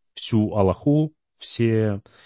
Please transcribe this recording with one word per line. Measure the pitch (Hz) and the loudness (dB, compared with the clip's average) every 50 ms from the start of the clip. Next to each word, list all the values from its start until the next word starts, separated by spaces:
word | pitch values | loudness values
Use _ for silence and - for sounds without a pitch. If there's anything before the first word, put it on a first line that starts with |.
| _ _ _ | _ _ _
всю | - - - 120 110 107 98 82 | -12 -6 -2 0 0 0 0 0
Алаху, | 107 98 95 87 - - 147 143 151 156 156 - _ _ _ _ _ | 2 2 2 0 0 0 0 2 2 0 -2 -6 _ _ _ _ _
все, | - - - - 117 113 113 110 110 107 101 101 - _ _ - - | -12 -8 -4 -2 0 0 2 0 0 -2 -2 -6 -10 _ _ -20 -20